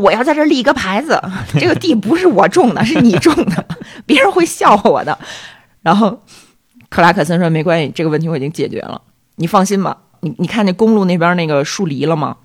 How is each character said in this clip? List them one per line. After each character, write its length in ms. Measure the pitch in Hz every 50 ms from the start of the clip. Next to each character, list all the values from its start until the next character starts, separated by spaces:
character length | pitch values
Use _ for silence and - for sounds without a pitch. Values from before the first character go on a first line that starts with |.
：“我 80 | - -
要 140 | - 226 247
在 100 | 320 294
这 60 | 302
儿 60 | 302
立 120 | 302 302 262
一 60 | 208
个 100 | 277 320
牌 260 | 254 190 190 190 214
子， 220 | 294 320 214 - - 190 185 - - - - 160
这 80 | 285 359
个 40 | -
地 180 | - - 330 269
不 220 | 214 - 208 320
是 100 | 359 370
我 220 | 349 226 180 196 170
种 260 | - 359 311 - 156
的， 100 | - 220
是 160 | 226 311 277
你 160 | 247 233 175 165
种 140 | - 330 294 - -
的， 200 | - 165 - - - - - - - - - -
别 160 | - 302 269
人 120 | - 392
会 120 | - 359 339
笑 320 | 330 - - 392 294 220
话 140 | 196 - 220
我 140 | 147 127 -
的。” 120 | 147 - - - - - - - - - - _ _ _ _
然 160 | - 165 180
后 240 | 202 226 190 240 - _ _ - - _ _ _ _ _ _ _ - - _
克 120 | - -
拉 120 | 170 175
克 120 | 180 208 147
森 140 | 156 170 175
说 100 | 180 165
：“没 120 | 160 160
关 180 | 151 180 165 170
系， 80 | 151 127 -
这 80 | -
个 80 | 160 160
问 100 | 151 151
题 80 | 160 165
我 80 | 165
已 40 | 135
经 100 | 135 147
解 180 | 165 - 135 -
决 120 | - -
了， 200 | - - - - - _ _ _ _ _ _
你 100 | - 160
放 180 | 165 208 190 185
心 160 | 196 202 196
吧。 160 | 185 151 - - _ _ _ _
你， 120 | - 156 - -
你 100 | 180 156
看 180 | - 233 208
那 60 | 190
公 240 | 180 - 226 220 226
路 80 | 208 190
那 120 | 180 180
边 200 | 170 165 175 180
那 100 | 180 165
个 180 | 156 147 139 143
树 220 | - - - 196
篱 180 | 160 143 127 139
了 100 | 156 165
吗？ 200 | 151 143 127 - -